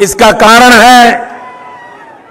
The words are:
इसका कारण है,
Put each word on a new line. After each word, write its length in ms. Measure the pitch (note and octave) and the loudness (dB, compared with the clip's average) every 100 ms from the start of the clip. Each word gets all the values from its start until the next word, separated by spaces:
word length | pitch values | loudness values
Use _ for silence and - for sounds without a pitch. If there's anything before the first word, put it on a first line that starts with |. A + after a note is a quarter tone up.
इसका 300 | G3+ - A3 | -12 -4 -2
कारण 400 | G#3+ G#3+ A#3 B3 | 0 0 2 2
है, 560 | A#3 A#3 B3 A#3+ - - - - - - - - - - - - | 2 2 2 2 -2 -8 -18 -20 -20 -20 -20 -20 -20 -20 -20 -20